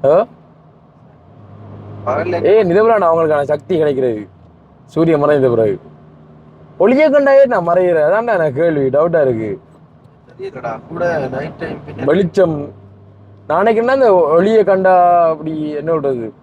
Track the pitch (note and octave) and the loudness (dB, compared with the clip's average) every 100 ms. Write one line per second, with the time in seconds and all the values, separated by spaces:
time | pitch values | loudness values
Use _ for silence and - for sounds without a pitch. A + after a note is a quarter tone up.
0 | C3+ E3 A3+ - - _ _ _ _ _ | 2 2 0 -8 -20 _ _ _ _ _
1 | - - - - - - - - - - | -20 -20 -20 -20 -20 -20 -20 -20 -18 -12
2 | - C#3+ E3+ F3 D#3+ G#3+ F#3+ F3 A3+ A3 | -6 -4 -4 -2 2 2 2 2 2 2
3 | F3 E3 D#3+ D3+ C#3 D3 - F3+ D3+ C3 | 2 0 0 0 -2 -4 -2 -2 0 0
4 | B2+ A2 G2+ - - _ _ _ - - | -2 -4 -10 -20 -20 _ _ _ -10 -2
5 | E3+ D#3 D3 D3 C3 A#2 A2 F#2 - - | 0 2 2 2 2 2 0 -2 -10 -20
6 | - - - - - - - - G3 B3+ | -20 -20 -20 -20 -20 -20 -20 -2 0 2
7 | D#4 C#4+ C#4 C4+ C4+ A3+ E3+ F3 F3+ E3 | 2 2 4 4 4 2 0 0 2 2
8 | D3+ G3+ A#3+ G3 D#3 C3 E3+ D3+ C3+ C3+ | 2 0 0 -2 -2 0 -2 0 0 0
9 | E3+ E3 C#3 A2+ A2 F#2+ - - _ _ | 0 2 0 0 -6 -8 -14 -20 _ _
10 | - _ _ - F#4+ - - A2+ - E3+ | -20 _ _ -14 -14 -10 -10 -12 -12 -6
11 | F3 E3 C3 C3 D3+ - - - - - | -4 -4 -6 -8 -10 -12 -12 -12 -14 -8
12 | C3 E3+ F3+ G3 F3+ D3+ C#3+ - - - | -2 0 0 0 0 0 -8 -16 -20 -20
13 | - - - - - D#3 G#3+ A3+ A#3 C4+ | -20 -20 -20 -20 -4 0 0 0 0 2
14 | B3 F#3 D#3 E3 G3 A3 G3 F#3+ F#3 F#3 | 4 4 4 2 2 2 2 2 4 4
15 | F3 F3 E3 D#3+ D#3 D#3 D3+ D3 D3+ D#3+ | 4 4 2 -2 -6 -8 -6 -6 -4 -2
16 | C#3 B2+ A2 - | -2 -4 -6 -12